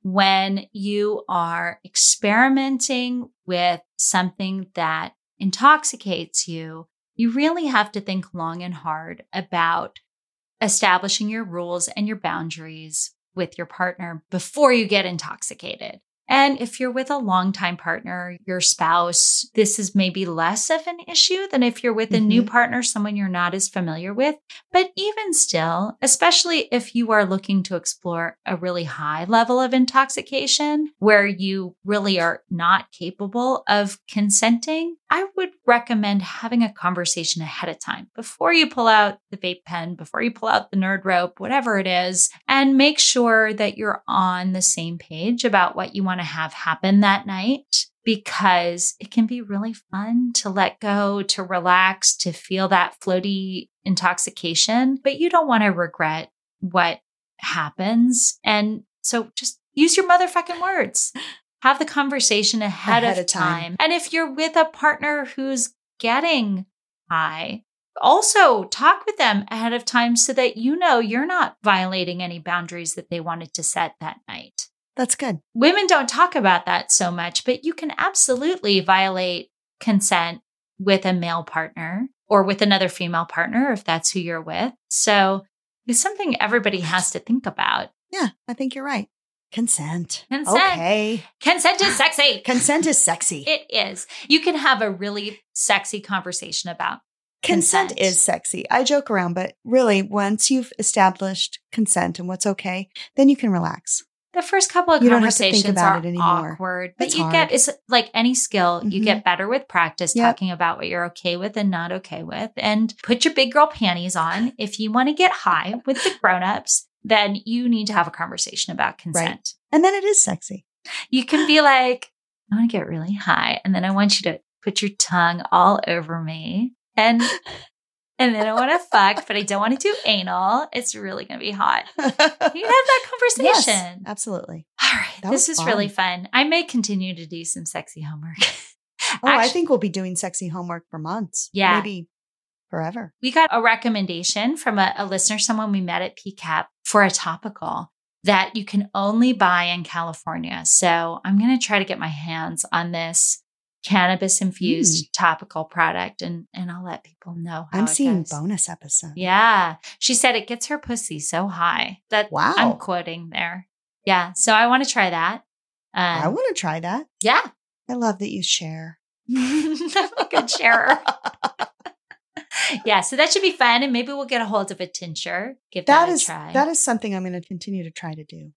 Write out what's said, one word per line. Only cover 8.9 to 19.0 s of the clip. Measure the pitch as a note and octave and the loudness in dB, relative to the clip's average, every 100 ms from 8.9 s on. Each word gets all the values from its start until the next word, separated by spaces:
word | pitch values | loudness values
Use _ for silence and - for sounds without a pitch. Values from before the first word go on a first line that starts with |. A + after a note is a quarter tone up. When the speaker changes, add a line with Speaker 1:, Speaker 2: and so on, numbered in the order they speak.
| D#3 E3 F3 - | -8 -10 -16 -10
Speaker 1:
about | F#3 F#3 F3 E3 E3+ - - _ _ _ _ _ _ | -10 -4 0 2 0 -4 -14 _ _ _ _ _ _
establishing | G#3 - G3+ F3+ G3 - G#3 | -2 2 4 2 2 -4 -4
your | A3 | -6
rules | G#3 E3+ F3 F3 F3 | -8 -8 -6 -4 -4
and | - G#3 | -4 -6
your | A3 | -4
boundaries | E3 E3+ E3 D#3+ D#3+ D#3+ D#3 D#3 - _ _ F3+ | -6 -6 -8 -10 -16 -18 -10 -8 -8 _ _ -8
with | F3 - | -8 -8
your | E3+ | -14
partner | - F3+ F3+ F3 E3 _ | -4 -6 -4 -12 -12 _
before | F#3 - - C#4+ | -8 -6 2 4
you | A#3+ G#3 | 4 4
get | G3+ F3+ | 0 0
intoxicated. | E3+ D#3+ - - - - - - - _ _ - | -6 -10 -10 -12 -10 -14 -12 -14 -16 _ _ 0
And | C4+ C#4 C4+ | 4 4 2
if | A#3 - | -6 -6
you're | B3+ | -6
with | B3 C4 | -4 -4
a | C#4+ | -4
longtime | A3 F#3 F#3 G3 F#3 F3 | 0 0 0 -2 -4 -4
partner, | E3+ E3 F3 F3+ F3+ F3 - | -6 -6 -8 -10 -12 -14 -8
your | F3+ | -2
spouse, | F3 - D#3+ E3+ | 0 0 2 2